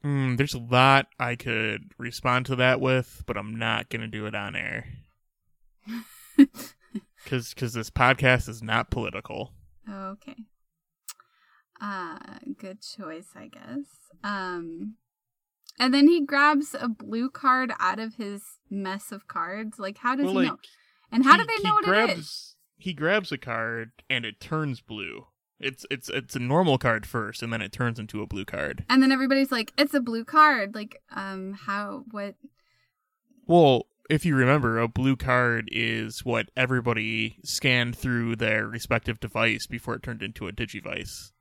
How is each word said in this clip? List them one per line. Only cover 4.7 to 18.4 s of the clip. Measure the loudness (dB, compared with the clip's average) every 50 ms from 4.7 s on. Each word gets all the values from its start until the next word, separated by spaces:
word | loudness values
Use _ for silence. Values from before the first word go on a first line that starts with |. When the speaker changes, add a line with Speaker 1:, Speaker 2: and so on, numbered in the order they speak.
| -8 -8 -10 -12 -16 -18 -20 _ _ _ _ _ _ _ _ _ _ _ _ _ _ _ _
Speaker 2:
<laughs> | -12 -12 -12 -12 -14 -20 -20 -20 -6 6 6 6 6 _ -14 -16 -16 -18 _ _ _ _ -14 _ _ _ _ -8
Speaker 1:
'Cause, | -4 -4 -4 -4 -6 -8
'cause | -6 -6 -4 -4
this | -6 -8 -4
podcast | 0 4 4 4 4 6 6 4 4 4 2 -4
is | -10 -10 -4
not | 0 0 0 0 _
political. | -4 -4 -4 -6 -6 -10 -12 -10 -8 -8 -8 -10 -12 -20 -20 -20 _ -20 _ -14
Speaker 2:
Okay. | -12 -10 -10 -10 -12 -14 _ -20 -18 -18 -20 _ _ _ _ _ _ _ _ _ _ _ _ -18 -18 _ _ _ _ _ _ _ _ _ _ _ _ _
Uh, | -10 -10 -8 -8 -8 -10 -12 -14 -16 -18 -18 -16 -12 -12 -12 _
good | -12 -16 -14 -14
choice, | -18 -18 -16 -14 -12 -12 -12 -14 -16 -18 -20
I | -20 -20 -20
guess. | -20 -20 -16 -12 -10 -10 -10 _ _ _ _ _ _ _ -8
Um, | -6 -6 -4 -4 -6 -6 -6 -8 -10 -10 -10 -12 -12 -12 _ _ _ _ _ _ _ _ _ _ _ _ _ _ -20 -4 _
and | 2 2 6
then | 8 8 8
he | 8 6 2
grabs | 2 2 4 4 6 4 4 0 -2 -6 -6
a | -4 -4
blue | -6 -6 -8 -6 -4 -4 -4 -4
card | _ -2 2 2 2 2 0 -2 -4 -2
out | -2 -2 -2 -2
of | -6 -10 -8
his | -8 -8 -8 -8 -10